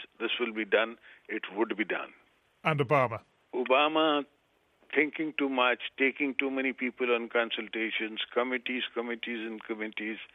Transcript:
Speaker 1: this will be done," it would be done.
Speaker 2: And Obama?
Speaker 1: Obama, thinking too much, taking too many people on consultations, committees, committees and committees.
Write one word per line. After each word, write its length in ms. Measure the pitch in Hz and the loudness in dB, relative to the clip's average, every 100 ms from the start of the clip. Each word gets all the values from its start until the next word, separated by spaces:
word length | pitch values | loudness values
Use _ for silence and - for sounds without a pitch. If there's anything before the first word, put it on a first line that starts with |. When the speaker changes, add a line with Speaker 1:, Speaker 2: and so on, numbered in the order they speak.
| - - | -6 -6
Speaker 1:
this 120 | 113 - | -4 -2
will 140 | 120 | -2
be 100 | 110 | -2
done," 340 | 104 104 113 117 - - - | 2 2 2 -4 -20 -20 -8
it 160 | 104 - 98 | -8 -6 -2
would 200 | 113 101 | 0 0
be 100 | 95 | -2
done. 280 | - 67 - _ _ _ _ | -4 -6 -14 _ _ _ _
Speaker 2:
And 160 | 165 147 | 0 0
Obama? 420 | 127 147 123 110 - _ _ | 4 4 4 -2 -12 _ _
Speaker 1:
Obama, 720 | 123 123 131 151 156 156 147 135 _ _ _ _ _ - | -4 4 4 6 4 4 2 -2 _ _ _ _ _ -2
thinking 400 | 135 151 - 156 143 | 2 2 0 -4 0
too 120 | 139 | 0
much, 300 | 131 123 120 - - | 4 2 2 -2 0
taking 380 | 135 - 139 123 | 0 2 -2 0
too 160 | 139 | -2
many 200 | 135 131 | 0 -2
people 420 | 120 127 - 127 | 0 -4 -2 0
on 160 | 117 113 | 0 2
consultations, 880 | 120 117 120 107 113 113 - 110 110 - | 0 0 -2 -6 -4 -2 -2 -4 -6 -2
committees, 500 | 120 127 127 117 127 113 | 0 0 -2 -4 -4 -4
committees 520 | 120 120 117 - 117 113 | -4 -4 -6 -6 -6 -6
and 160 | 110 | -10
committees. 540 | - 110 107 107 107 107 - | -8 -6 -6 -6 -6 -8 -12